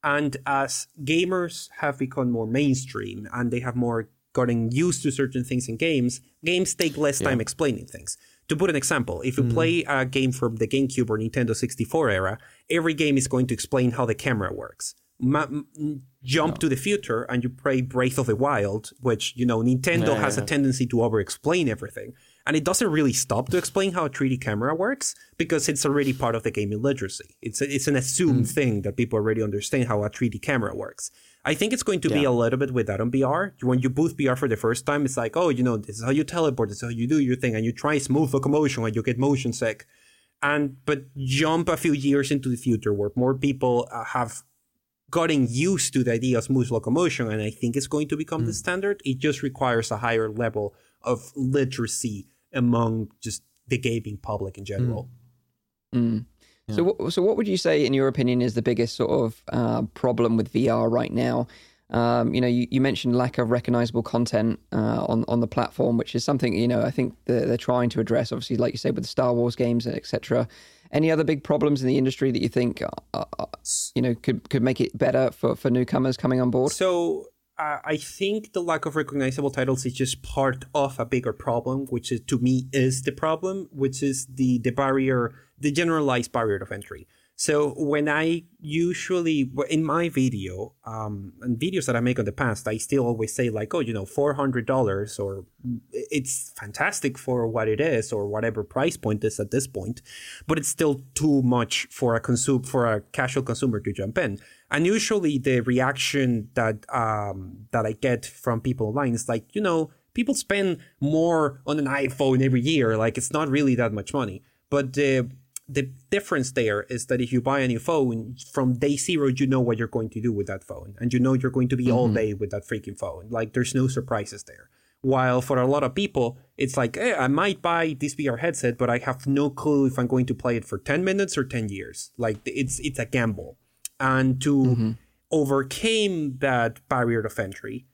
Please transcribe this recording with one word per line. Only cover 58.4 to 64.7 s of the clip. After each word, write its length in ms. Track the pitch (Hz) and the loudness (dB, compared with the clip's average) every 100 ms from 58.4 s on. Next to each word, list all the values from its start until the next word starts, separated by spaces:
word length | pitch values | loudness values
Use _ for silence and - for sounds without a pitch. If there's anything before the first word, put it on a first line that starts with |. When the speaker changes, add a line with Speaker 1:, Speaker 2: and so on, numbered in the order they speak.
Speaker 3:
is 120 | 123 | 2
the 80 | 113 | 0
biggest 340 | 113 117 117 - | 0 0 0 0
sort 160 | 120 | 0
of, 320 | - 113 - - | 2 0 -4 -4
uh, 300 | 120 117 117 120 | 0 0 0 -2
problem 420 | - 127 113 117 113 | -2 0 2 2 2
with 120 | 107 | 2
V 180 | 110 120 | 2 2
R 200 | 117 117 | 2 2
right 220 | 117 120 | 2 0
now? 340 | 117 123 120 120 - - _ _ | 0 0 0 -2 -8 -20 _ _
Um, 440 | - 117 120 117 120 | 2 4 4 2 2
you 60 | |
know, 60 | 123 | 2
you, 200 | 120 120 | 2 2
you 120 | 131 | 2
mentioned 340 | 135 110 127 120 | 2 2 2 2
lack 220 | 120 - | 2 0
of 120 | 117 | 2
recognizable 540 | 120 - 120 120 117 | 2 2 0 2 0
content, 560 | 113 120 120 110 113 - _ | 0 0 2 2 2 -2 _